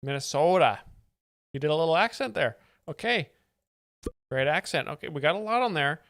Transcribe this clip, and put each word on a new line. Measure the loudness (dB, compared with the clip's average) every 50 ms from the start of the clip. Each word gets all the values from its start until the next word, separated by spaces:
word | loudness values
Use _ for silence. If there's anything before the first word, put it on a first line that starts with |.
| -6
Minnesota. | -4 -6 -6 -6 -4 0 2 4 4 6 6 6 4 4 0 -10 -18 -20 -20 _ _ _ _ _ _ _ _ _ _ _
You | -4
did | -2 0
a | 0
little | 2 2 2 4
accent | 2 2 0 0 -4 -8 -6 -2
there. | -2 -2 -2 -2 _ _ _ _ _ _
Okay. | -14 -14 -8 -4 -2 0 0 -2 -4 _ _ _ _ _ _ _ _ _ _ _ _ _ _ -12 -12 -12 _ _ _
Great | -2 0 0
accent. | 2 0 0 -2 -2 -4 -4 -4
Okay, | -4 -8 -10 -10
we | -10 -10 -2
got | 0 0 0
a | 0
lot | -2 -2 0 0
on | 0 0 0
there. | 0 0 0 -2 -4 _ _